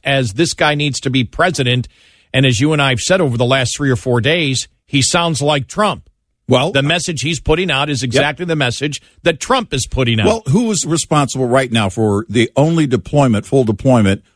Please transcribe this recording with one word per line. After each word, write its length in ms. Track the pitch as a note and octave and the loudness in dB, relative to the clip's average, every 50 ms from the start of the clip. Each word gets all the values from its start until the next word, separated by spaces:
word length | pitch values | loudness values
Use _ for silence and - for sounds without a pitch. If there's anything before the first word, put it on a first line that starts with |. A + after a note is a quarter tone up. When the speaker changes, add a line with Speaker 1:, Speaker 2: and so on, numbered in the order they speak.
| - | -4
Speaker 1:
as 300 | C#3+ C#3 C3+ B2+ A2 G2 | -2 0 0 -2 -2 -2
this 180 | C3+ E3+ D#3+ - | -2 -2 -2 0
guy 200 | - E3 D3+ D3+ | 0 0 0 0
needs 260 | D3 D3 D3 B2+ - | 0 -2 -4 -4 -4
to 100 | - C3+ | -4 -2
be 140 | B2 C3 A#2+ | -2 -2 -2
president. 640 | - - - E3+ F#3 D#3+ - C3 A#2+ B2 B2 A#2 - _ _ _ _ _ _ _ _ - | -2 -2 0 0 0 0 -2 -2 0 -2 -2 -4 -6 _ _ _ _ _ _ _ _ 0
And 100 | C3 C#3 | 0 2
as 160 | C3 A#2+ G2 | 2 2 2
you 140 | C#3+ D#3 D#3 | 0 0 2
and 60 | D3 | 2
I 80 | C#3 C3+ | 0 0
have 100 | B2+ A2+ | -2 -2
said 220 | - - F#3 F#3+ | 0 0 0 2
over 160 | E3 C3 A#2+ A#2+ | 2 0 0 0
the 80 | B2+ | 0
last 280 | A#2+ C3+ C3+ B2 - - | 0 2 0 0 -2 -4
three 140 | - D3 C3+ | -2 -2 0
or 60 | B2 | -2
four 240 | - - C3 A#2+ A#2+ | 0 0 0 0 0
days, 480 | G#2+ C#3+ E3 F3 D#3 C3+ C3 - - - _ _ _ | 2 0 0 0 0 -2 -4 -4 -6 -10 _ _ _
he 140 | _ - C#3 | _ -2 0
sounds 400 | A#2+ - - F3 E3+ E3+ D#3 A#2+ | 0 0 0 0 0 0 -2 -2
like 260 | C#3+ D3 D3+ C#3+ B2 | 0 0 0 0 -4
Trump. 420 | - - F#3+ G#3+ G3 C3 E2+ - _ _ _ _ _ _ _ _ - | -4 -2 -2 -2 -2 -2 -6 -12 _ _ _ _ _ _ _ _ 0
Speaker 2:
Well, 240 | C3 B2+ C#3+ - | 2 2 2 0
Speaker 1:
The 100 | - C#3 | 0 0
message 380 | C#3 D3 E3+ F3+ - F#3 E3+ B2 | 0 0 0 -2 -2 -4 -6 -4
he's 180 | B2 D#3+ E3 B2+ | -4 -4 -4 -2
putting 320 | - D#3 D#3 E3+ G3 F3 | 0 0 0 0 0 0
out 180 | C#3 C3+ D3 D3 | -2 -2 -2 -2
is 140 | C#3+ A#2 | -2 -4
Speaker 2:
Yep. 60 | C3+ B2 | -2 0
Speaker 1:
exactly 360 | A2+ C#3 C#3+ D3 D3+ - F3+ | 0 0 0 0 -2 -4 -4
the 120 | E3+ D#3+ | -4 -2
message 440 | D3+ C3+ B2 A#2+ - C#3+ D3+ C#3 - - _ _ _ | -2 -2 -2 -2 -4 -6 -6 -6 -10 -14 _ _ _
that 160 | - E3+ D#3+ - | -2 -2 -2 0
Trump 340 | - - C4 C4 G#3+ - | -2 0 0 0 0 -2
is 140 | D3+ B2+ - | -4 -6 -6
putting 320 | - - C3 B2+ A2+ A#2 A2 | -4 -2 -2 0 0 0 2
out. 80 | G#2 | 2
Speaker 2:
Well, 160 | G#3 A3+ A3+ - - | 2 0 0 0 0
who 200 | C#3+ A3 A#3+ A3 | 0 2 2 0
is 120 | G#3 - - | 0 -2 -2
responsible 640 | D3+ E3+ D#3 - - D#3+ D3 C#3 - - C3 C3 | -2 -2 -4 -2 0 0 0 0 0 -2 -2 0
right 240 | A#2+ B2 C3+ C3+ B2 | 2 2 2 2 0
now 180 | A#2 A#2 G#2 F#2+ | 0 0 0 0
for 380 | - A#2 A2 G#2+ G2+ G2+ - - | 0 0 0 2 0 0 -2 0
the 220 | G2+ A#2+ A2+ - - | 0 0 0 2 2
only 320 | C3+ D3 D#3+ E3+ E3 D3+ B2+ | 2 2 2 2 2 2 2
deployment, 580 | B2+ G#2 - - - D3 C#3 B2 G#2+ G#2 - | 0 -2 -2 0 2 2 4 4 2 0 0
full 160 | - C#3 C#3 | 0 0 2
deployment 640 | B2 G#2+ G#2+ - - C3 B2+ A#2 G#2 F#2+ G2 - - _ _ | 2 0 -2 0 2 4 4 4 4 4 2 0 -4 _ _